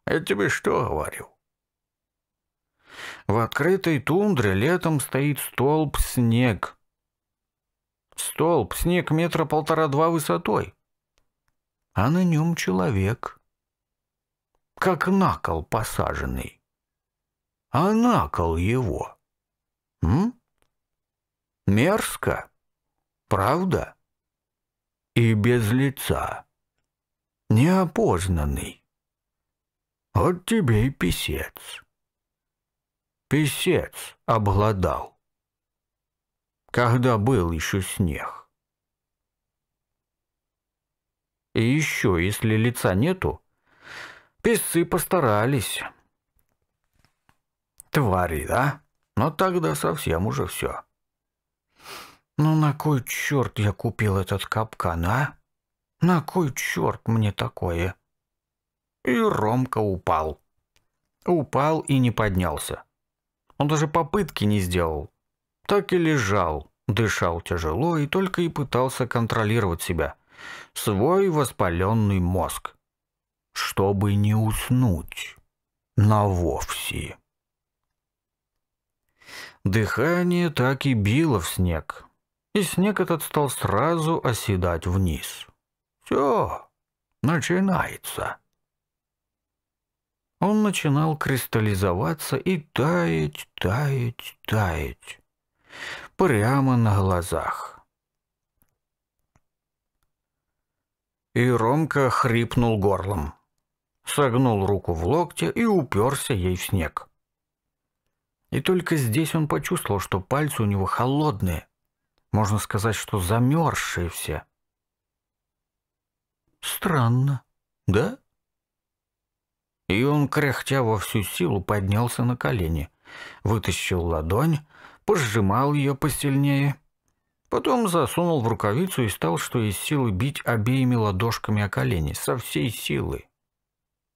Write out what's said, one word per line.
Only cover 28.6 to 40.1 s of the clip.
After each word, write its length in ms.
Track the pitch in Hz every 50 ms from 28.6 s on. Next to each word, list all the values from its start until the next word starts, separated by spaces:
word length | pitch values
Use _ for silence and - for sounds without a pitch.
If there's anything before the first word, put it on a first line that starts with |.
| 69 - - _ _ _ _ _ _ _ _ _ _ _ _ _ _ _ _ _ _ _ _ _ _ _ _ _ _ _ -
Вот 320 | 107 - 170 180 175 -
тебе 420 | - 226 226 165 120 110 107 117
и 20 | 139
писец. 920 | - - 190 170 - - - - - - - - - - - - - - - _ _ _ _ _ _ _ _ _ _ _ _ _ _ _ _ _ _ _ _ _ _ _ _ _ _ _ _
Писец 880 | - 139 151 151 131 - - - 185 156 98 69 - - - - - - _ -
обглодал. 920 | - 117 110 104 101 95 101 104 110 104 95 87 78 64 64 - - _ _ _ _ _ _ _ _ _ _ _ _ _ _ _ _ _ _ _ _ _ _ _ _ _ _ _ _ _ _ _ _
Когда 460 | - 120 123 117 120 127 120 131 117
был 340 | 104 101 131 135 98 87 85
еще 300 | 82 78 - - - 98
снег. 680 | 92 - - - 98 80 69 - - - - - - _ _ _ _ _ _ _ _ _ _ _ _ _ _ _ _ _ _ _ _ _ _ _ _ _ _ _ _ _ _ _ _ _